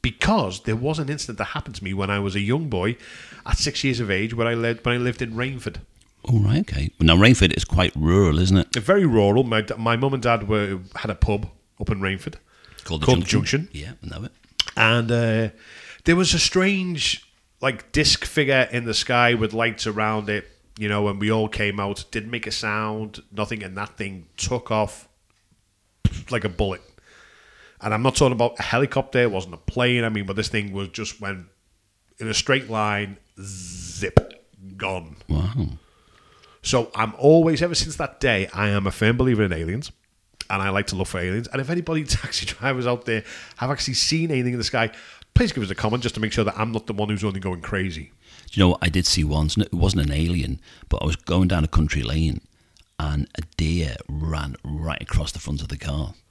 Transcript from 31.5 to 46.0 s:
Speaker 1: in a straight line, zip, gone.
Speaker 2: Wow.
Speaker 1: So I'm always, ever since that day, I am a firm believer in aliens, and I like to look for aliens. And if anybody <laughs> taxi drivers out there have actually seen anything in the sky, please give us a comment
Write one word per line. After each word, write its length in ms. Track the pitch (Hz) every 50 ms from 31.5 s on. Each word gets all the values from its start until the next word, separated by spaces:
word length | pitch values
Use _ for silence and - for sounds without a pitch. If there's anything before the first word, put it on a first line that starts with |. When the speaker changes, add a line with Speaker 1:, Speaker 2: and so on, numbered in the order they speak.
| _ _ _ _ _ _ _ _ _ _ _ _ _ _
Speaker 1:
in 100 | 117 110
a 60 | 104
straight 340 | - - - 131 139 131 110
line, 480 | 113 110 107 107 104 101 104 98 98 - _ _ _ -
zip, 1040 | 95 98 98 95 92 90 90 90 87 - - - 98 92 - - - - - - _ _ _ - 95 95 95
gone. 400 | 95 101 95 95 90 82 80 73 - - -
Speaker 2:
Wow. 260 | 73 73 87 98 113 131 92 71 - - _ _ _ _ _ _ _ _ _ _ _ _ - _ - _
Speaker 1:
So 280 | - - - 123 117 - -
I'm 200 | - 110 107 104 -
always, 440 | 127 143 160 165 160 165 160 139
ever 120 | 170 175 170
since 220 | - - 160 151
that 240 | - 151 131 - -
day, 260 | - 131 113 98 95 -
I 160 | - 95 104 104
am 180 | 101 101 98
a 40 | 98
firm 260 | - - 107 107 117
believer 260 | 120 127 131 123 107
in 100 | 107 95
aliens, 380 | 87 80 82 80 92 123 - - - _ _ _ _ _ _ _ _ _ - _
and 100 | 98 98
I 80 | 98 98
like 200 | 95 101 98 -
to 60 | -
look 100 | 92 92 -
for 100 | - 92
aliens. 300 | 87 90 92 113 117 -
And 120 | - 135
if 100 | 135 131
anybody 340 | 175 180 165 165 165 156 151
<laughs> 0 |
taxi 400 | 127 - - - - - - -
drivers 420 | - - - 123 135 135 127 123
out 200 | 123 123 120 -
there 180 | - 113 110 107 - - - - - -
have 140 | - 123 131
actually 240 | 143 - - - 127
seen 360 | - - - 160 160 165 165
anything 220 | 151 131 123 123
in 60 | 123 120
the 60 | 110
sky, 260 | - - 120 113 113 - - - - - - - _
please 200 | _ - 240 180
give 120 | - 131 107
us 60 | 92
a 40 | 95
comment 280 | - - 107 110 127